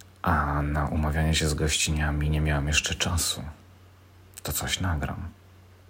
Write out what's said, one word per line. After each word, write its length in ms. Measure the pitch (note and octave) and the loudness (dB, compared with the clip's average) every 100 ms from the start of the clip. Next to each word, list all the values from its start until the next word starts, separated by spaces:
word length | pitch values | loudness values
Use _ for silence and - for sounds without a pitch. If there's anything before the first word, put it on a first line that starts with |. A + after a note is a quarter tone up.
| - - | -20 -4
a 400 | - D#2 D2 D2 | 2 2 2 0
na 240 | D2 D2+ C#2+ | 0 0 0
umawianie 480 | D#2+ D2+ D2+ D#2 | 0 0 2 2
się 140 | D#2 D#2 | 2 2
z 60 | |
gościniami 760 | C#2+ D2+ - - D2+ D2 D2 D2+ | 2 0 0 0 0 0 0 0
nie 100 | D2+ | 2
miałam 280 | D2+ D2 C#2+ | 2 0 2
jeszcze 260 | D#2+ - | 0 0
czasu, 500 | - - E2+ - - - - - - - - - - - - | -2 0 0 0 -4 -8 -14 -20 -20 -20 -20 -20 -20 -20 -10
to 100 | - | -6
coś 280 | - E2 - | -4 -2 -2
nagram 480 | F#2 D#2 C2+ - F2 - - - - - - | 0 0 -2 -6 -10 -14 -20 -20 -20 -20 -20